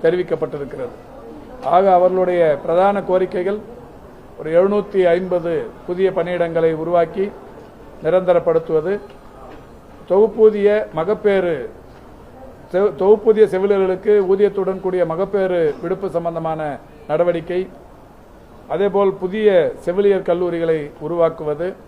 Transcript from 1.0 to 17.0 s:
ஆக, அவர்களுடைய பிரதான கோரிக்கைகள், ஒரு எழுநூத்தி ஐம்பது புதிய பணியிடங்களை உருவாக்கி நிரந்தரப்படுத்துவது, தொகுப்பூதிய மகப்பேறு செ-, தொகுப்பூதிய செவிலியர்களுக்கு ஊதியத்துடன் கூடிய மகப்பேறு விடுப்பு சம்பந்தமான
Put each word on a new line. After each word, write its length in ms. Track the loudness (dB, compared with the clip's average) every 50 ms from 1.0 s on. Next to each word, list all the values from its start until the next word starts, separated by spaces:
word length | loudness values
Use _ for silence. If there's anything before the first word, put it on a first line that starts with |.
| -20 -20 -20 -20 -18 -18 -18 -18 -18 -18 -18 -10 -4
ஆக, 300 | 2 2 4 6 6 6
அவர்களுடைய 480 | 6 4 4 2 2 0 0 2 2 2 2 2 0
பிரதான 400 | -2 0 2 2 4 2 2 0
கோரிக்கைகள், 580 | -2 0 0 0 0 -2 -4 -4 -4 -4 -4 -6 -8 -14 -20 -20 -20 -20 -20 -20 -20 -20 -20 -20 -20 -20 -16 -12
ஒரு 100 | -8 0
எழுநூத்தி 500 | 2 4 4 4 2 0 -2 0 0 2 4
ஐம்பது 480 | 4 4 2 0 -2 -2 -2 -2 -2 -4 -4 -4 -6 -12 -16 -8 -8
புதிய 200 | -2 0 0 0
பணியிடங்களை 600 | 0 0 -2 -2 -2 -2 -2 0 0 2 2 2 0
உருவாக்கி 520 | 0 -4 0 2 2 2 2 0 -4 -4 -4 -6 -12 -20 -20 -20 -20 -20 -20 -20 -20 -20 -20 -20 -6 -4
நிரந்தரப்படுத்துவது, 880 | 0 0 2 2 4 2 2 2 2 0 0 0 0 -2 -2 0 -2 -4 -6 -8 -14 -20 -20 -20 -20 -20 -20 -20 -20 -20 -20 -20 -20 -20 -20 -20 -20 -20 -20 -4 0
தொகுப்பூதிய 600 | 2 4 4 2 4 4 4 4 4 4 2 2 2 2 -2 -4 -6
மகப்பேறு 640 | -6 -2 -2 -2 0 0 0 2 2 0 -2 -4 -4 -6 -12 -14 -18 -20 -20 -20 -20 -20 -20 -20 -20 -20 -20 -20 -20 -20 -20 -20 -20 -18 -4
செ-, 240 | -2 0 0 0 0
தொகுப்பூதிய 500 | 0 4 4 4 4 4 2 6 6 4
செவிலியர்களுக்கு 680 | 4 4 -2 0 2 2 2 2 0 -2 -2 0 2 2 2 4 2
ஊதியத்துடன் 520 | 2 2 2 2 2 -2 -4 -4 -4 -4
கூடிய 240 | -4 -4 0 0 -2
மகப்பேறு 560 | -2 0 -4 -4 -2 -2 -2 0 0 0 0 0 0 -2 -4 -4
விடுப்பு 260 | -6 -6 -4 -6 -6
சம்பந்தமான 680 | -6 -4 -4 -4 -6 -4 -6 -6 -6 -4 -6 -8 -8 -10 -14 -20 -20 -20